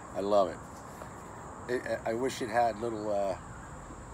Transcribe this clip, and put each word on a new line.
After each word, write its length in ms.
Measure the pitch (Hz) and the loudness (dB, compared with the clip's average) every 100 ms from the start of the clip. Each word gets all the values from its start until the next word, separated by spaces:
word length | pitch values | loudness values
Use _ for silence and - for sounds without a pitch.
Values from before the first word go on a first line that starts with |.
| - - | -8 -2
I 40 | |
love 280 | 98 101 90 | 4 6 6
it. 1200 | - - - - - - - - - - - - | 2 -8 -12 -12 -12 -12 -12 -12 -12 -12 -8 -2
It, 280 | 123 - 113 113 | -2 0 -2 0
I, 40 | |
I 40 | |
wish 280 | 113 131 - | 0 0 0
it 60 | 120 | 2
had 320 | 113 120 107 | 6 6 4
little, 320 | 117 110 107 | -2 0 2
uh, 240 | 101 98 87 - - - - - - - | 2 2 0 -4 -10 -10 -12 -12 -12 -12